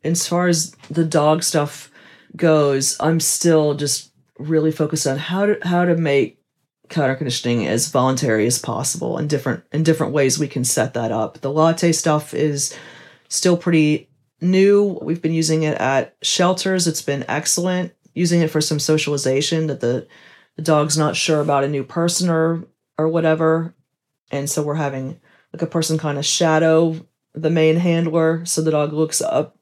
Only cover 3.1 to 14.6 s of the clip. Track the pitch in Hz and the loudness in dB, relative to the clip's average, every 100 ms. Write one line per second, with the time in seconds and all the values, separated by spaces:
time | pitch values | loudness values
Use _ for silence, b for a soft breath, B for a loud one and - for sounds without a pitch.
3.1 | 165 - - 170 160 151 143 143 - - | 0 0 0 4 4 2 0 -4 -4 -8
4.1 | _ _ - 147 160 160 156 151 156 139 | _ _ -14 -2 0 0 0 -2 0 -2
5.1 | 143 143 185 202 202 175 175 180 170 156 | -4 -4 -2 0 0 0 0 2 2 2
6.1 | 139 107 _ _ _ _ _ _ 165 135 | 2 0 _ _ _ _ _ _ -2 0
7.1 | 131 143 - 123 120 76 117 - 135 131 | -2 -4 -4 -2 -2 0 -2 0 0 0
8.1 | 131 135 110 110 131 - - 135 170 - | 0 0 2 0 0 -4 -6 -6 -4 -6
9.1 | - 151 143 - - _ 147 160 160 151 | -4 -2 -2 -2 -6 _ -2 0 0 0
10.1 | 147 135 127 143 139 127 - 131 117 113 | 0 0 0 -4 -2 -2 -2 -2 -2 -4
11.1 | 110 107 - 139 151 165 165 170 160 165 | -2 -4 -6 -4 2 2 4 0 2 0
12.1 | 151 151 - 151 143 - B B B B | 0 -2 -2 -2 -2 -6 B B B B
13.1 | B B - 180 175 180 165 151 151 - | B B -2 2 2 2 2 2 0 -4
14.1 | _ _ _ 180 185 | _ _ _ 0 4